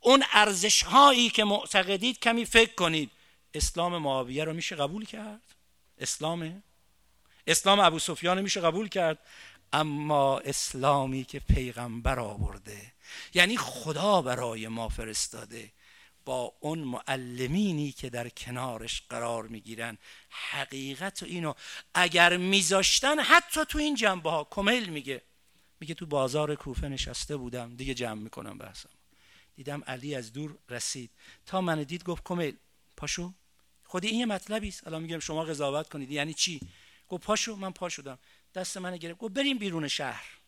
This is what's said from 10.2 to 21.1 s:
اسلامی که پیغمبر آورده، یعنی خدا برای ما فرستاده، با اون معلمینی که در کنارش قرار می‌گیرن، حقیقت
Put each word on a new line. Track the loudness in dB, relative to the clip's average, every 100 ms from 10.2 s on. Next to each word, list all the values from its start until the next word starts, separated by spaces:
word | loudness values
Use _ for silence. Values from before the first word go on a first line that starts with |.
| 4 2
اسلامی | -2 -4 -4 0 2 2 0 -4
که | -6 -12
پیغمبر | 2 2 2 -8 -8 -4 -2 -2
آورده، | -4 -6 -6 -8 -14 -16 -18 _ -18 -16 -6
یعنی | 4 4 4
خدا | -4 -6 -6 0 4 4
برای | 4 -2 -2 -4 -6
ما | -6 -6
فرستاده، | -6 -6 -4 -6 -8 -14 -16 -18 _ -20 -20 -20 _
با | -8 -6 -6 -6
اون | -6 -4
معلمینی | -4 -6 -4 -4 -4 -6 -2 2 2 0 -2
که | -6 -10
در | -8 -8
کنارش | -10 -10 -6 -6 -8 -8 -8 -8
قرار | -6 -4 -4 -6
می‌گیرن، | -12 -14 -10 -10 -10 -18 -20 _
حقیقت | -12 -8 -6 -6 -8 -10 -6 -8